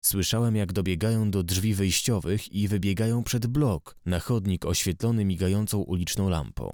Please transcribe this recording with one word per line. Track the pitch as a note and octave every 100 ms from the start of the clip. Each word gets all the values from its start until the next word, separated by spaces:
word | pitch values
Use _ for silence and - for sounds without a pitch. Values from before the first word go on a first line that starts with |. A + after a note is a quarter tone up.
Słyszałem, | - G2 F2+ A2+ A#2 A2
jak | F#2+
dobiegają | F#2 F#2 F2+ G#2+ A2+ G#2+
do | G2
drzwi | E2+ F#2+ G#2+
wyjściowych | G2 G2 - - A2 D#2 G#2+ -
i | G2 G#2
wybiegają | G#2 G2 F#2 A2 A#2+
przed | A#2 B2 A#2+
blok, | C3 C#3+ E2+ - - -
na | F2+
chodnik | - A#2+ G2 F2+
oświetlony | D#2 - - F2 A#2 A#2
migającą | G2+ F2 F#2 G2 G#2+ G#2+
uliczną | - F2+ F2 - G2
lampą. | E2+ B1 - G1+